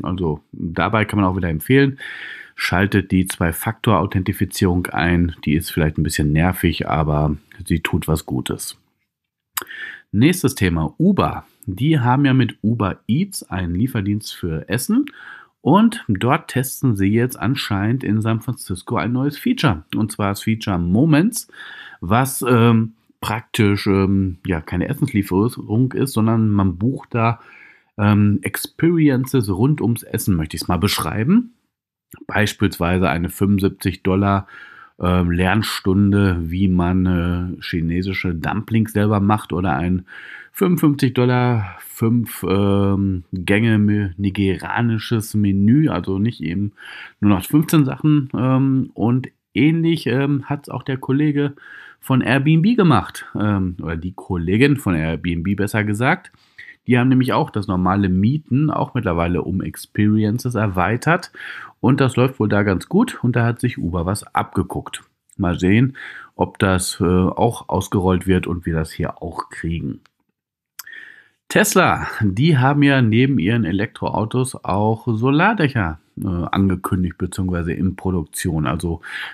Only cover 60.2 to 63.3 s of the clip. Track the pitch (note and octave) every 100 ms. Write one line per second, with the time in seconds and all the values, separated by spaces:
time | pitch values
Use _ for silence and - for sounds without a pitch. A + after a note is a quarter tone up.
60.2 | G#2+ A#2 B2+ A2+ G#2+ F2+ F2+ A#2+ - F3
61.2 | - - - - - - A#2+ C3+ C3 -
62.2 | C3 - G#2 G#2 G#2 F2 - F#3+ B3 -
63.2 | B2